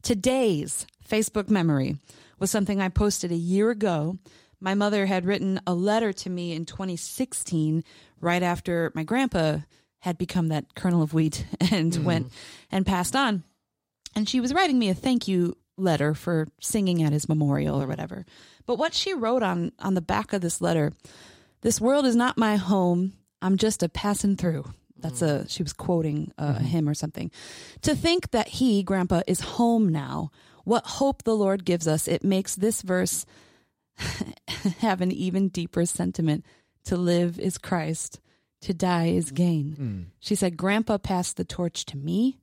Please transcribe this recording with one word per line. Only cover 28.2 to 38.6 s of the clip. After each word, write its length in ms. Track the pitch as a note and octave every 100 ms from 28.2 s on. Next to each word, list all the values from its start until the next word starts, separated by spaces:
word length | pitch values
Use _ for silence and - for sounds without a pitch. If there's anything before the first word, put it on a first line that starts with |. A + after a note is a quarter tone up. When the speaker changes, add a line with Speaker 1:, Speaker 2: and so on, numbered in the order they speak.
| -
Speaker 1:
that 160 | A#3 -
he, 360 | - C4 G3+
Grandpa, 380 | F#3 F#3+ F3+ E3+ -
is 140 | F3+
home 480 | - - A#3 A#3 G3+
now. 420 | D3+ C3 D3 D#3 _ - -
What 220 | - A#3
hope 380 | - - C#4 C4+
the 120 | -
Lord 300 | A3 G3 G3
gives 220 | F3+ F3 D#3+
us. 180 | D#3 -
It 160 | -
makes 320 | G3 F#3+ G3
this 260 | - G#3 G#3+
verse 420 | F#3 F#3 F#3 - - - _ _ _ _ _ -
<laughs> 0 | - - - - - - G3+ -
have 220 | A3+ F#3
an 100 | F3+
even 380 | - F#3 F#3 G3
deeper 360 | F#3 E3 -
sentiment. 600 | F3 - F3+ - D#3+ D3+ - _ _ _
To 120 | - F3
live 420 | F3 F3 F3 E3+
is 180 | F#3+ -
Christ. 600 | - F3 D#3 D#3+ - - _ _ _ _